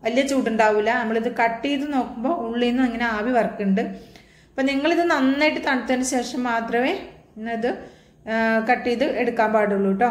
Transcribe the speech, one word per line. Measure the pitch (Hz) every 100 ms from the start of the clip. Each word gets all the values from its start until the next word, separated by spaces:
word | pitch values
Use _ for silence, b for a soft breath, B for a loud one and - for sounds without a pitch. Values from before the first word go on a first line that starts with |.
| 233
വലിയ | 240 277
ചൂടുണ്ടാവില്ല. | 269 220 226 214 208 214 247
നമ്മളിത് | 220 226 226 240
cut | 233 226 277
ചെയ്ത് | 285 294 277
നോക്കുമ്പോൾ | 226 - 240 339 226
ഉള്ളിൽ | 233 240
നിന്ന് | 247 254
ഇങ്ങനെ | 226 240 214
ആവി | 214 254
വറക്കുന്നുണ്ട്. | 202 - 202 196 240 B B B B B B
അപ്പം | - 262
നിങ്ങളിത് | 269 294 339 339
നന്നായിട്ട് | 311 262 277 302 - -
തണുത്തതിന് | 262 226 254 254 262
ശേഷം | - 277 247
മാത്രമേ | 233 226 233 262 392 - - - - 220 226
ഇത്, | 233 381 B B B B -
ആ, | 226 226 226 220
cut | 247 247
ചെയ്ത് | 233 269 208
എടുക്കാൻ | 240 233 214 220
പാടുള്ളൂ | 208 196 196
കേട്ടോ. | 196 240